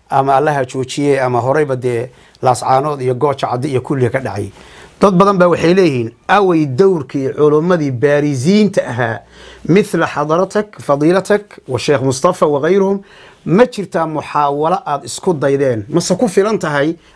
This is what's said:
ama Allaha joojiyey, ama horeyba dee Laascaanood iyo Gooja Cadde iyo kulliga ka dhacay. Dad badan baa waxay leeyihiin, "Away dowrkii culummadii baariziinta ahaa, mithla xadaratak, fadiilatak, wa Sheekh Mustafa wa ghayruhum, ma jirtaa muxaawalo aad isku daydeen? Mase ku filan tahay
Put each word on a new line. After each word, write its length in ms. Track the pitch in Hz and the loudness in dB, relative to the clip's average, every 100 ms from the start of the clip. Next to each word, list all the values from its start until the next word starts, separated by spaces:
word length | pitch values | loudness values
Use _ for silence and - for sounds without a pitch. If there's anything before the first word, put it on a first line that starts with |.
| _ | _
ama 260 | 139 135 135 | -2 2 2
Allaha 300 | 151 143 131 | 2 -2 -4
joojiyey, 540 | 135 127 - 143 135 | -6 -6 -2 0 2
ama 200 | 127 123 | 0 0
horeyba 360 | 120 147 147 127 | 0 0 0 -2
dee 340 | 123 117 123 - - _ | -2 -4 -6 -14 -20 _
Laascaanood 600 | 131 123 117 131 143 143 | 0 0 2 0 0 -4
iyo 120 | 127 127 | -4 0
Gooja 320 | 147 135 117 | -2 -2 -4
Cadde 200 | 123 143 | -4 -4
iyo 120 | 127 | -4
kulliga 280 | - 143 123 | -4 -2 0
ka 100 | 135 | -2
dhacay. 300 | 120 101 101 - - - - _ | -6 -8 -10 -14 -20 -20 -20 _
Dad 140 | 208 | 2
badan 240 | 175 202 196 | 4 4 4
baa 100 | 180 | 2
waxay 260 | 143 160 | 4 2
leeyihiin, 380 | 190 180 127 113 - - | 4 2 0 -4 -8 0
"Away 380 | 190 190 170 147 | 2 4 2 0
dowrkii 640 | 127 196 175 123 143 135 - | 2 2 2 -4 -6 -4 2
culummadii 540 | 147 151 170 180 143 | 2 4 2 0 0
baariziinta 920 | 123 143 147 147 135 135 208 208 - 135 | 0 0 2 0 0 2 4 2 0 -4
ahaa, 320 | 120 117 113 - - - - - | -4 -2 -4 -10 -20 -20 -12 2
mithla 380 | 180 202 170 156 | 2 2 -2 -2
xadaratak, 760 | - 151 165 190 208 208 - | -2 -2 0 0 -2 -6 -10
fadiilatak, 760 | - 143 151 190 185 208 208 - - | -2 0 2 2 0 -2 -2 -20 -8
wa 100 | 127 | -6
Sheekh 220 | - 139 | 0 0
Mustafa 440 | 135 131 180 175 165 | 0 0 0 2 0
wa 120 | 143 | 2
ghayruhum, 420 | 156 196 190 196 - - - _ - | 2 2 2 -2 -6 -20 -20 _ 0
ma 200 | 170 247 | 2 2
jirtaa 420 | 226 180 180 160 | -2 -6 -4 -4
muxaawalo 720 | 151 147 147 143 143 156 185 - | -6 -4 -2 -2 0 -2 -2 -4
aad 200 | 143 127 | -6 -8
isku 280 | - - | -6 -4
daydeen? 520 | 156 143 139 135 113 101 | -2 0 0 0 -2 -2
Mase 260 | 170 170 180 | -4 -2 -2
ku 100 | 247 | 0
filan 300 | 196 196 214 | 0 0 -2
tahay 360 | 165 143 151 170 _ | -2 -2 -2 -4 _